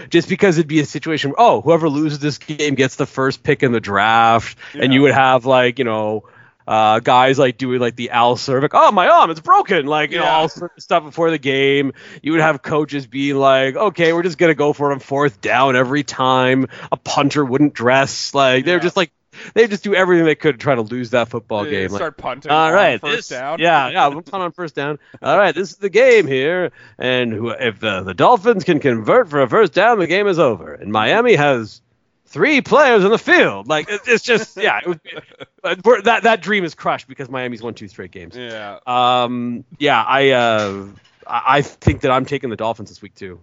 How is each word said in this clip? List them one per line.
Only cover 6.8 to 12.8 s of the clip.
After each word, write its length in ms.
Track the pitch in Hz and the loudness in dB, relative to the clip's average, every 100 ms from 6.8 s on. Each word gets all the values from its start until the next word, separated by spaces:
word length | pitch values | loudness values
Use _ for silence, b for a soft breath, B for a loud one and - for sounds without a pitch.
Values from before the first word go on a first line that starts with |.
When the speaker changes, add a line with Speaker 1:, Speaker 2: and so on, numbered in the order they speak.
| 107 110 | 2 2
Speaker 1:
guys, 400 | 120 127 131 135 | 4 4 4 4
like, 180 | 131 123 | 2 0
doing, 220 | 131 123 | -6 -2
like, 160 | 120 120 | -4 -6
the 140 | 117 | -4
Al 260 | 120 120 123 | 2 2 0
Cervic, 340 | - 131 143 | -2 -2 0
"Oh, 180 | 247 311 | 4 4
my 160 | 208 190 | 4 4
arm, 240 | 339 170 | 4 2
it's 80 | 160 | -2
broken," 460 | 226 392 - 180 139 | 2 2 2 -2 0
like, 260 | 151 151 | -2 -2
you 60 | 165 | -4
know, 80 | 156 | -2
Speaker 2:
Yeah. 100 | 160 | 0
Speaker 1:
all 140 | 160 | -2
sorts 260 | - 175 - | -6 -16 -16
of 60 | |
stuff 200 | - 175 | -4 -2
before 280 | 151 147 165 | -2 -4 -2
the 60 | 156 | -2
game. 560 | 135 135 139 139 139 B B B | -2 0 0 0 -2 B B B
You 120 | 143 | -4
would 80 | 160 | 0
have 200 | 156 143 | 0 0
coaches 460 | - 156 | -4 -4